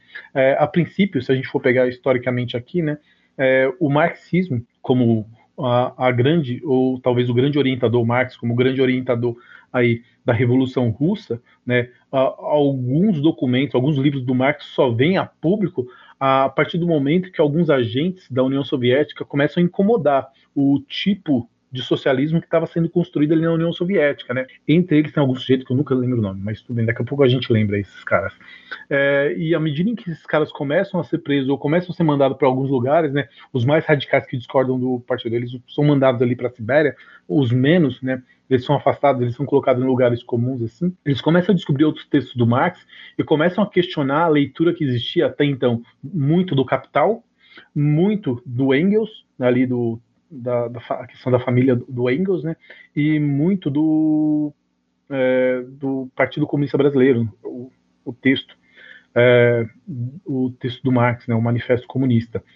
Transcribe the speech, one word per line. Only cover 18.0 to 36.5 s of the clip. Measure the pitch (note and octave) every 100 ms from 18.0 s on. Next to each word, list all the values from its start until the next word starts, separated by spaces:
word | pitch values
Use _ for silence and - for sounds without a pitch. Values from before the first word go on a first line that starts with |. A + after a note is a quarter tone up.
| F3+ F3+ _
da | B2+
União | C3 C#3
Soviética | C3+ C#3+ B2 C3+ D3 -
começam | - C#3+ D3 -
a | F3
incomodar | - G3+ A#3 C#3+ C3+ - _ _ D3
o | C#3 C#3 -
tipo | - G3 G3+ - B2+ - _ _
de | B2
socialismo | - C#3 D3+ C3 D3+ E3
que | -
tava | E3 D#3+
sendo | F3 E3
construído | F3 F3 - D3+
ali | D#3+
na | E3
União | E3 E3+
Soviética, | E3 F3+ G3+ D3 - -
né? | B2+ B2+ - -
Entre | D#3+ F3+ D3+
eles | D3+
tem | -
algum | C3+ B2+
sujeito | - C3
que | -
eu | C3
nunca | D3
lembro | C3 B2 B2
o |
nome, | G2+ F#2+
mas | G2+ G#2+
tudo | - A#2
bem, |
daqui | A2+ A2+
a | A#2
pouco | C#3
a | C3+
gente | B2+ -
lembra | A2 G#2+ G#2
esses | G2+ -
caras. | - F#2+ G2 - - - - - -
É, | C#3+ C#3 C#3 C#3+ F#3
e | D#3+
à | E3
medida | D#3 C#3+ F#3+
em |
que | A3+ -
esses | D#3 -
caras | D#3 D3+
começam | - C#3 D#3+ G3 F3+
a |
ser | D3 D#3+
presos | - C#3+ C3
ou | C3+
começam | C#3+ F3 F3+
a |
ser | -
mandados | D#3+ C#3+ C3+ C3+
pra | C3+
alguns | B2+ C3+
lugares, | C3+ B2 D#3+ D#3
né? | C#3+ C#3 - -
Os | C3 A#2+
mais | D#3+ D#3
radicais | D3 - C3+ -
que | C3
discordam | - C3+ B2+ B2+
do | B2+ B2
partido, | A#2+ A#2+ A#2 A#2
eles | A#2+ B2 -
são | -
mandados | D3 C#3+ C3 A#2+
ali | B2+ A#2+
pra |
Sibéria, | A#2+